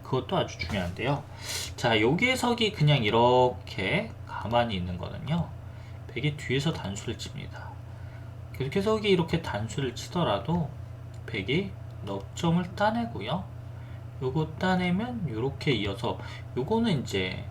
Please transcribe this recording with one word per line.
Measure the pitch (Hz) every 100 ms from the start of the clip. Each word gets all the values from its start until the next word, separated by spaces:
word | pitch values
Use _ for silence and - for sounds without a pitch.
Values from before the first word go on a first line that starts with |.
그것도 | - 131 - 180
아주 | - -
중요한데요. | - 104 87 90 117 143 - - - - - -
자, | 123 110
여기에서 | 110 170 240 254 240 233
그냥 | 220 - 147 147
이렇게 | 107 113 120 131 - - - - 95 147 226 - -
가만히 | - 104 170 120 95
있는 | 90 87
거는요, | - - - 170 - - - - - - -
백이 | - 147 147
뒤에서 | - 127 151
단수를 | 147 95 98 - 104
칩니다. | - - - - - - - - - - - - -
계속해서 | - 131 196 196 220
이렇게 | 208 185 170 170
단수를 | - 104 110 - 131 120
치더라도 | - 180 147 101 - 175 147 - - - - - -
백이 | 110 95 151 202 - - - -
넉 | 98 - -
점을 | 170 170 175 -
따내고요. | 208 233 233 - 113 170 - - - - - - - -
요거 | 131 156 156 -
따내면 | 185 180 180 180 240 240 160
요렇게 | 110 131 - -
이어서 | 117 101 98 107 95 - - - -
요거는 | 156 220 233 151
이제 | 113 101 92 90 -